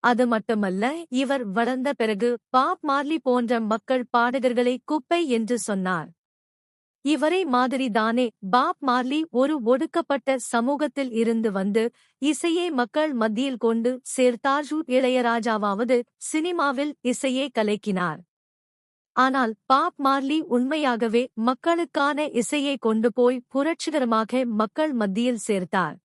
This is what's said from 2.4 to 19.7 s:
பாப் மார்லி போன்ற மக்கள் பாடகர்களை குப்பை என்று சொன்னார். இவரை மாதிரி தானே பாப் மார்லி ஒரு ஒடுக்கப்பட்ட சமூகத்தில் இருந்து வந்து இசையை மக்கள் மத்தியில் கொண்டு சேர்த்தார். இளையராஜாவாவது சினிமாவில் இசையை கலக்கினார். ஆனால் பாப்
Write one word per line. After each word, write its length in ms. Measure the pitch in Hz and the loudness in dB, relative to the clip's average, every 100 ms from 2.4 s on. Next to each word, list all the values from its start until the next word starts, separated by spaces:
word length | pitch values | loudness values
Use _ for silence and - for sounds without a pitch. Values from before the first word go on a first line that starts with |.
| _ | _
பாப் 300 | 254 285 370 | 2 2 0
மார்லி 380 | 302 277 285 311 | -2 -2 0 -2
போன்ற 420 | 262 247 233 240 | 0 0 2 0
மக்கள் 440 | 220 220 - 262 247 | 0 -2 0 -2 0
பாடகர்களை 680 | 240 240 262 254 240 247 254 | 0 2 0 0 2 0 -2
குப்பை 440 | - 302 - 339 330 | -2 -4 0 0 2
என்று 300 | 233 220 240 | 0 0 -2
சொன்னார். 500 | - 196 185 175 156 _ _ _ _ _ _ _ _ _ | -2 -2 -2 -4 -6 _ _ _ _ _ _ _ _ _
இவரை 440 | 277 294 302 359 | -2 0 2 2
மாதிரி 460 | 339 247 254 262 262 | 2 2 2 0 0
தானே 400 | 208 220 233 247 _ 190 | 0 0 2 0 _ 0
பாப் 260 | 240 294 359 | 2 2 -2
மார்லி 480 | 277 247 254 294 320 | 0 0 0 -2 -2
ஒரு 320 | 233 277 311 | 0 0 0
ஒடுக்கப்பட்ட 760 | 226 254 320 330 - 277 - 262 | 2 0 0 -2 -2 -2 -2 -4
சமூகத்தில் 720 | - 240 240 285 294 277 262 | -2 -2 0 0 -2 -2 -4
இருந்து 420 | 226 226 226 220 | 0 0 2 0
வந்து 380 | 196 190 208 226 _ _ _ | -2 0 0 -2 _ _ _
இசையை 520 | 269 302 339 339 349 | -2 0 0 0 0
மக்கள் 420 | 277 240 302 311 | -2 -2 0 0
மத்தியில் 440 | 254 220 214 269 240 | 0 0 0 -2 0
கொண்டு 440 | 233 226 233 254 - - | 0 0 0 -4 -8 2
சேர்த்தார். 460 | 247 240 277 277 285 302 311 | 2 2 0 0 -2 -6 0
இளையராஜாவாவது 1160 | 254 254 254 240 233 226 214 208 196 233 247 240 _ | 2 2 2 2 0 0 0 0 -2 2 0 0 _
சினிமாவில் 800 | - 311 330 349 285 262 294 277 | -4 -2 -2 0 0 0 -4 -4
இசையை 500 | 247 247 269 254 285 233 | -4 -2 -2 -2 -2 -2
கலக்கினார். 600 | 208 208 208 185 180 151 - _ _ _ _ _ _ _ _ | 0 -2 -2 -2 -2 -4 -14 _ _ _ _ _ _ _ _
ஆனால் 420 | - 262 269 233 220 | 0 2 2 -2 -4
பாப் 280 | _ | _